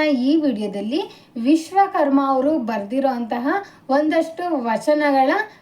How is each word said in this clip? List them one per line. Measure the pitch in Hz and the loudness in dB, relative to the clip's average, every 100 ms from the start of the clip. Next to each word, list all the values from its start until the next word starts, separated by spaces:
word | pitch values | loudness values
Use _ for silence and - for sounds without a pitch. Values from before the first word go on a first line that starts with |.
| 302 254 | 2 2
ಈ | 262 320 | 2 2
ವಿಡಿಯೋದಲ್ಲಿ | 294 214 208 202 214 311 415 - _ 240 | 0 -2 -4 -6 -4 -4 -6 -12 _ -4
ವಿಶ್ವಕರ್ಮ | 240 320 - 381 392 370 277 277 269 | 2 2 2 0 2 2 2 2 2
ಅವರು | 262 277 311 | 0 0 0
ಬರ್ದಿರೋಂತಹ | 226 214 202 262 262 240 226 240 269 392 - - - | -2 -6 -4 -2 0 -2 -6 -4 -2 -2 -4 -12 -2
ಒಂದಷ್ಟು | 269 311 330 320 - 349 294 | 0 2 0 0 -4 -4 -4
ವಚನಗಳ | 233 - 302 302 294 269 262 392 427 - | -2 -2 0 2 4 4 4 2 -2 -12